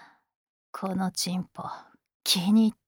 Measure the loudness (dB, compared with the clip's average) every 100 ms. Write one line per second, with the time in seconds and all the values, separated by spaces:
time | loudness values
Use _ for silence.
0 | -20 _ _ _ _ _ _ -10 -6 -4
1 | -4 -4 -4 -4 -6 -12 -12 -14 -18 _
2 | _ _ -2 0 4 4 4 0